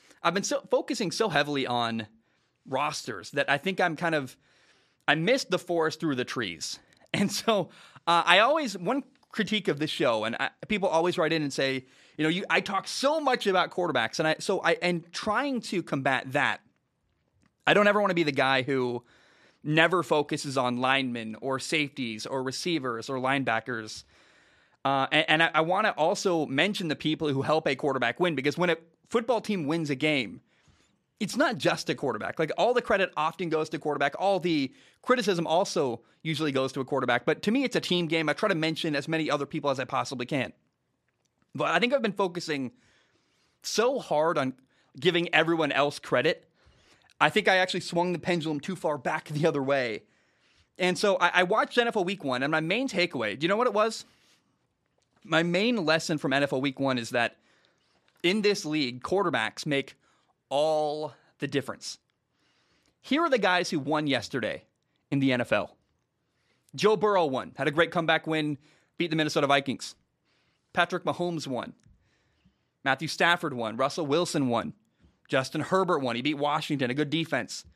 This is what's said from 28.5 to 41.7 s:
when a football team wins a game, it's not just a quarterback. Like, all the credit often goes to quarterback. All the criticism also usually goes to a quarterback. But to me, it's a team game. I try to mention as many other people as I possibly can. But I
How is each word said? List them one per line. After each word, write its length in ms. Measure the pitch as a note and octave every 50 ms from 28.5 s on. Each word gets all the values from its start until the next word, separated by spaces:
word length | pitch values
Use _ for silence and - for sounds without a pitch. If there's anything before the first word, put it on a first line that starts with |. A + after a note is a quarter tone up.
| C#3 E3
when 120 | F3+ F3
a 60 | D#3+ - - _ _ _ _ _
football 320 | - A#3 A#3 A#3 A#3+ G#3+
team 280 | G#3 - G#3+ F#3 D3+ C3+
wins 200 | D#3+ E3+ D#3+ C#3+
a 60 | C#3+
game, 460 | B2+ D3+ D#3 D3+ C3+ A#2 F#2 E2+ - - _ _ _ _ _ _ _ _ _ _ _ _ _ _ -
it's 160 | G#3+ - -
not 220 | A3 D4+ D#4+ A#3 D3
just 300 | B2 F3 E3 - - -
a 60 | D3
quarterback. 460 | - - C3 A2+ G#2+ G#2 - - -
Like, 100 | D#3+ D3 - -
all 160 | F3+ A#3 B3
the 80 | A#3+
credit 300 | A#3+ - A3 F#3+ F#3+ E3+ -
often 340 | D3 D3+ D#3+ E3 - F#3 E3
goes 180 | D#3+ D#3+ E3 D#3+
to 100 | - D#3
quarterback. 380 | - D#3 C#3+ C3+ C#3 C#3 - -
All 220 | F3+ G3+ G3 F3+
the 340 | D#3+ F3+ D#3+ D3 C3+ B2 - - _ _ _ _
criticism 460 | - - B3+ B3+ G3+ G3+ F#3+ E3+ E3
also 540 | C#3+ D#3+ F3 G3 - - F#3+ C#3+ B2+ A2+ - _ _ _ _
usually 280 | - D#3+ D#3+ C#3+ D#3+ D3+
goes 220 | C3+ C3 C3 C3+
to 80 | - C#3+
a 40 | C3
quarterback. 400 | - C#3+ C3 B2+ A#2+ A#2+ A#2+ -
But 160 | - A#2 -
to 80 | - G#3
me, 140 | A3 C#4 C4+
it's 120 | B3 -
a 40 | E3+
team 260 | - - F#3 F3 F3
game. 220 | D3+ E3+ E3 D#3 D3
I 40 |
try 160 | D3 - - G#3+
to 60 | G3
mention 420 | D#3 D#3 D#3+ D#3+ - - E3 D3
as 100 | C#3 C#3+
many 240 | D#3 E3 D#3+ D#3 B2
other 160 | C#3+ D3 C#3
people 240 | - - D#3+ C#3+ C#3+
as 80 | C3+ B2+
I 60 | B2+
possibly 420 | - C#3 B2+ B2 - C#3 A#2+ B2
can. 260 | - D#3+ C#3 A#2+ - - _ _ _ _ _ _ _ _ _ _ _ _ _ _ _ _ _ _ _ -
But 140 | C#3 D3+
I 100 | D3